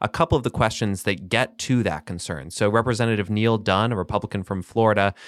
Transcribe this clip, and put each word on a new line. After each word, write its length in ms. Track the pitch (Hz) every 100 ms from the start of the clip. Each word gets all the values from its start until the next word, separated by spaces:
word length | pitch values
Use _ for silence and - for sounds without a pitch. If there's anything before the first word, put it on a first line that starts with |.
a 80 | -
couple 300 | - 165 160
of 60 |
the 60 | 120
questions 520 | - 110 - 107 98
that 260 | - 98 92
get 300 | 113 127 -
to 240 | - 127
that 240 | 101 78 -
concern. 460 | 87 - 78 71
So 160 | - 104
Representative 640 | 110 117 117 117 110 95
Neil 280 | 107 113 113
Dunn, 320 | 110 95 113
a 60 | 113
Republican 480 | 90 101 104 101
from 180 | 92 95
Florida, 500 | 87 113 113 104 101 -